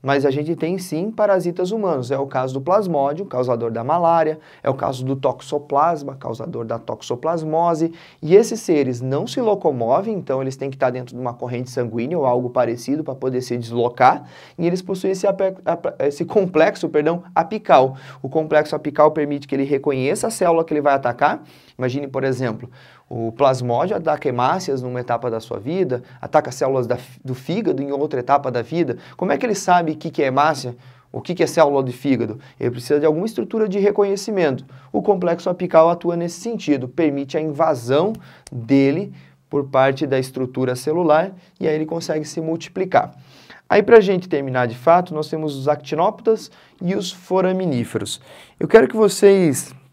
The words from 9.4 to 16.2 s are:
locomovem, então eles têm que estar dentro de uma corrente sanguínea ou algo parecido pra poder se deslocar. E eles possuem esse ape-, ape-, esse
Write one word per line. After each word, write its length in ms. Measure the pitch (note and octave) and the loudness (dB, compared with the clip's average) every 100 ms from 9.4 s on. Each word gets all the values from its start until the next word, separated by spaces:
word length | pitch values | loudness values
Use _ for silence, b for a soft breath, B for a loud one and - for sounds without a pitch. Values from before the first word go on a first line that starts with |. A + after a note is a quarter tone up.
locomovem, 760 | A#3 G3 E3 C3 A2+ C#3+ G#3 | 0 2 0 0 2 2 0
então 280 | G#3 C3 C3 | -6 -4 -4
eles 120 | C3+ | -4
têm 140 | C3 C#3 | -6 -8
que 80 | C3+ | -2
estar 140 | C3 | -2
dentro 240 | B2+ B2 | -2 -10
de 60 | B2 | -8
uma 120 | B2+ | -8
corrente 380 | A#2+ B2 B2 C3 | -6 -6 -6 -6
sanguínea 480 | - A#2+ A#2 B2 E3+ | -6 -4 -4 -4 0
ou 80 | C3 | 0
algo 240 | B2 B2 | 0 0
parecido 520 | B2+ A#2 A#2 - D3 | 0 0 -2 -4 -4
pra 120 | D3+ | -4
poder 260 | C3+ C3 B2+ | -4 -4 -4
se 160 | B2+ A#2+ | -4 -6
deslocar. 680 | A2+ A#2 A#2 A#2+ C3 E3 - B B - | -4 -2 -2 6 6 6 -6 B B -4
E 80 | E3+ | -2
eles 160 | F3+ | -2
possuem 300 | - F#3+ F#3+ | -4 -4 -2
esse 140 | F#3+ G3+ | 0 0
ape-, 300 | F#3 F#3+ F#3 | 0 -2 -2
ape-, 300 | - E3+ - - | -4 -2 -4 -2
esse 260 | C#3+ C#3+ | -2 -2